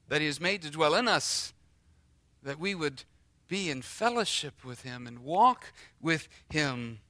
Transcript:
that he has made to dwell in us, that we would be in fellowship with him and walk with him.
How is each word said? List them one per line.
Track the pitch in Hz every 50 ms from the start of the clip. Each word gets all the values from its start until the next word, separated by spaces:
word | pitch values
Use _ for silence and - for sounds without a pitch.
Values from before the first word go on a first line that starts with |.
| _ -
that | 131 151
he | 151 151
has | 143 131
made | 170 180 202 202 160
to | 151
dwell | 147 160 160 147 160
in | 208 247 233
us, | 190 151 - - - - - - - _ _ _ _ _ _ _ _ _ _ _ _ _ _ _ _ _ -
that | 139 139 151
we | 170 196 202
would | 175 156 143 135 131 - - _ _ _ _ _ _ _ _
be | 180 202 190 165
in | 139 131
fellowship | 120 - - - 214 233 240 240 208 - - - - 143 - - -
with | 127 123 -
him | - 131 123 123 123 120
and | 120 120
walk | 123 139 165 190 226 254 247 - - - - - - - _ _
with | - 165 165 156 - - - - - _
him. | - 151 151 139 127 120 120 117 117 104 - _